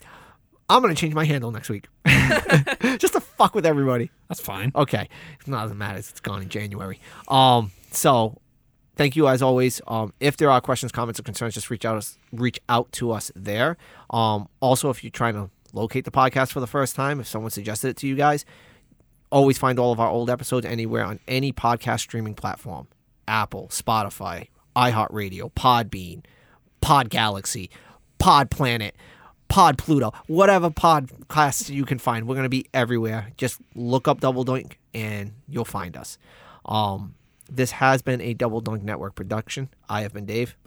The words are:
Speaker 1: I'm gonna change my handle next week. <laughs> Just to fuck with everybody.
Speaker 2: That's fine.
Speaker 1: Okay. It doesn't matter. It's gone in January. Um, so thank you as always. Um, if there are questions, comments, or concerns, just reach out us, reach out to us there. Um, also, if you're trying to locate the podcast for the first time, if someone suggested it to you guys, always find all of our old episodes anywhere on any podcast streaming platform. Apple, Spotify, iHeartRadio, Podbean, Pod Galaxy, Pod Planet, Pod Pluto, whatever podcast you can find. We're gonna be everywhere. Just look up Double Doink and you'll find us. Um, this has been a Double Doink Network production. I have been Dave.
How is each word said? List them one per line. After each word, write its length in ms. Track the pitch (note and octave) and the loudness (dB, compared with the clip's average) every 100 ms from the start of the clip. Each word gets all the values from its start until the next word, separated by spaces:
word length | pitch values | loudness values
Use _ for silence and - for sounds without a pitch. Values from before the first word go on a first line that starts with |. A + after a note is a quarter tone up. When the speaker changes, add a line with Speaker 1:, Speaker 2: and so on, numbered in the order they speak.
| - - - _ _ _ - | -20 -20 -20 _ _ _ 4
Speaker 1:
I'm 140 | A#3 | 4
gonna 140 | A#3 D3+ | 6 2
change 180 | D#3+ | 0
my 120 | D#3 D#3 | 0 0
handle 260 | C#3+ A#2+ | 0 -2
next 180 | A2 - | -8 -8
week. 180 | G#2 - _ | -8 -10 _
<laughs> 100 | D3+ C3+ C3 D4+ - D#3 C#3 C4+ B3 C4 | 4 6 6 2 4 4 4 0 0 2
Just 160 | F#4+ | 0
to 60 | G4 | 0
fuck 340 | - - G3+ | -4 2 2
with 120 | G#3+ D#3+ | 4 2
everybody. 440 | D3 C3+ B2 A#2 - _ | 2 2 0 -2 -8 _
Speaker 2:
That's 100 | - | -12
fine. 320 | - F#2+ A2+ | -10 -6 -2
Speaker 1:
Okay. 360 | C#3 C#3 A2 - - - D3 C#3 | 0 0 0 -4 -12 -20 -16 -8
It 60 | |
doesn't 260 | B2 G#2+ G2+ | -6 -6 -8
matter. 220 | G2+ G2 | -8 -8
It's 220 | - - | -12 -12
gone 200 | - G2 | -10 -8
in 60 | F#2+ | -8
January. 540 | G#2+ G#2 G2+ F#2+ - - - - | -8 -8 -8 -10 -12 -16 -20 2
Um, 440 | C3 C3 A#2+ G#2 - _ | 6 8 6 2 -8 _
so 480 | - D#3+ B2 A2 - _ _ _ _ _ - | 0 4 4 2 -4 _ _ _ _ _ -2
thank 220 | C#3+ D3+ | 0 4
you 100 | C#3+ | 4
as 140 | B2+ | 4
always. 400 | C3 B2+ B2+ - - | 2 2 2 -2 -6
Um, 280 | A2+ G#2 - | -6 -6 -2
if 160 | C#3+ - | -2 2
there 120 | E3 | 4
are 120 | E3+ | 4
questions, 320 | - B2+ B2 | 2 -2 -4
comments, 260 | - A#2 G#2+ | -4 -6 -6
or 40 | |
concerns, 320 | - G2 A#2 A2 | -10 -6 -6 -6
just 140 | - | -8
reach 140 | A#2 | -6
out 140 | A#2 G#2+ | -4 -4
us, 200 | G#2 - _ | -6 -14 _
reach 260 | A2+ B2 - - | -4 -2 -4 0
out 200 | B2 - | 0 0
to 180 | - A#2+ | -4 -4
us 220 | G#2+ - - | -4 -6 -10
there. 400 | G2+ G#2+ C#3+ E3+ - - - | -6 0 0 -2 -12 -20 -4
Um, 360 | A2+ A2 G#2 G2+ _ | 0 2 0 -4 _
also, 280 | B2+ B2+ C#3+ | 2 2 0
if 140 | B2 | -4
you're 80 | A2+ | -10
trying 220 | - A#2 | -2 -2
to 160 | G#2 G2 - _ | -2 -8 -14 _
locate 320 | G2+ A2 C3 - | -8 -4 -4 -2
the 60 | |
podcast 420 | C3+ C3 C3+ C3 | 2 2 2 -2
for 80 | C#3+ | -4
the 60 | B2 | -4
first 280 | C#3+ C3 - | -2 -4 -2
time, 240 | C3+ D3 | -4 -4
if 80 | - | -8
someone 240 | A2 A2 | -8 -8
suggested 380 | G#2 G#2+ G#2 C3 | -8 -8 -6 -6
it 80 | - | -4
to 100 | C#3 | -6
you 80 | C3+ | 0
guys, 300 | D3 D3 - - - _ _ _ _ _ _ | 2 0 -6 -20 -20 _ _ _ _ _ _
always 280 | C#3 C#3 C3 | 4 6 4
find 200 | C3 B2 | 0 2
all 140 | B2 | 2
of 80 | A2+ | 2
our 100 | A2+ | 2
old 200 | A#2 A#2+ | 0 0
episodes 360 | B2 B2 B2+ A2 | -2 -2 -2 -2
anywhere 380 | A#2 A2+ A2+ | -4 -2 -2
on 160 | G2+ G#2+ - | -4 -6 -4
any 240 | C3 C#3 | -2 -2
podcast 480 | - A#2 A#2+ B2 A2+ | -2 0 0 -2 -4
streaming 340 | - A#2 G#2+ | -4 -8 -8
platform. 540 | G#2 G#2+ - - D2 - _ _ _ - | -8 -10 -10 -12 -14 -16 _ _ _ -2
Apple, 400 | A2 G#2 F#2+ F#2 | -2 -2 -8 -10
Spotify, 760 | - - A2 G2 - F#2 E2+ - _ _ B2+ | -6 0 0 -2 -6 -10 -10 -14 _ _ 0
iHeartRadio, 720 | B2 A2 G#2 G#2+ G2 F#2 - | 2 2 -2 -4 -8 -10 -10
Podbean, 720 | - C3 A#2+ G#2 G2 F2+ - - _ _ _ _ _ | 0 4 4 2 -8 -12 -16 -20 _ _ _ _ _
Pod 300 | - C#3+ A#2 | 2 4 4
Galaxy, 600 | B2 A2 G2 - F#2 F2+ - - _ _ _ | 0 0 -2 -6 -10 -12 -18 -20 _ _ _
Pod 300 | F#3 D3 C3 | 6 6 4
Planet, 460 | - C3 A#2 G#2 - - - - _ _ | 0 0 0 -4 -10 -20 -20 -20 _ _
Pod 300 | G3 E3 C3 | 6 6 4
Pluto, 340 | - D3 A2 - - | 0 0 0 -6 -4
whatever 420 | D#3+ G3 F#3+ E3+ | 4 6 6 2
podcast 1000 | D3+ E3 D3+ C3 - - D#3 C#3+ - - | 2 4 4 0 -12 -4 2 2 0 -6
you 160 | C#3 C3 | -4 -4
can 120 | B2+ | -2
find. 260 | - A2+ A2+ | -2 -2 -4
We're 80 | C3+ | -2
gonna 120 | C3 | -2
be 160 | C3 - | -2 -2
everywhere. 580 | C3+ A#2 A#2+ A2+ A2 G#2+ - | -2 0 0 -2 -4 -8 -6
Just 220 | B2+ - - - | -6 -6 -14 -10
look 320 | A#2+ B2+ D3+ | -2 0 0
up 120 | C3 | 0
Double 220 | C3+ B2+ B2+ | 0 0 -2
Doink 280 | C3 - - _ | -4 -6 -18 _
and 400 | A2+ G#2+ G#2 G2+ A2 - | -10 -8 -8 -10 -14 -10
you'll 180 | C#3 A#2 | -8 -6
find 300 | E3 F2 C2+ | -8 -10 -12
us. 200 | - - _ - - - - | -16 -18 _ -20 -20 -20 -4
Um, 500 | A2 G2+ G2 G2+ - _ _ _ | 0 0 -2 -10 -16 _ _ _
this 220 | B2+ B2+ | -2 -2
has 300 | - C3 C3+ | 2 2 4
been 200 | - B2+ | 0 -4
a 120 | A#2 | -4
Double 280 | A2+ A#2+ A2+ | -2 -2 -2
Doink 200 | A2+ G#2+ | -4 -6
Network 320 | G2+ D#2 G2 - | -6 -8 -10 -10
production. 520 | G2 A2 - - C3+ _ - | -6 -6 -6 -10 -10 _ -8
I 120 | G#2 | -6
have 100 | G#2 | -6
been 120 | G#2 G2+ | -10 -6
Dave. 300 | A2 A#2+ - | -4 -4 -8